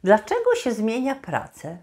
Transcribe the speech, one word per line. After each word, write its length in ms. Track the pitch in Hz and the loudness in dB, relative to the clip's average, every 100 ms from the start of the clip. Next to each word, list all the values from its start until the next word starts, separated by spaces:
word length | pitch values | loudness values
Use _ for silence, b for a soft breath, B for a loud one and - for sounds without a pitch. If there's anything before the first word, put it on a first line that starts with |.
dlaczego 520 | 185 220 - 466 480 480 | 6 4 4 0 2 2
się 160 | 254 | 0
zmienia 440 | 214 214 233 262 269 | -2 -2 -2 -2 -4
pracę? 640 | - 131 107 - 151 175 | -4 -6 -6 -14 -14 -14